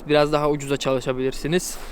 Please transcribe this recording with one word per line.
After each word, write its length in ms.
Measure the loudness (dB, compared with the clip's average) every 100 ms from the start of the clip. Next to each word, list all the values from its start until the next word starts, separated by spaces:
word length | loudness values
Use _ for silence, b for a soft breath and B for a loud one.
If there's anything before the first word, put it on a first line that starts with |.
| 2
Biraz 240 | 4 4
daha 180 | 2 2
ucuza 260 | 0 -2 -2
çalışabilirsiniz. 1040 | 0 0 0 -2 -2 -2 0 0 -2 -8 -8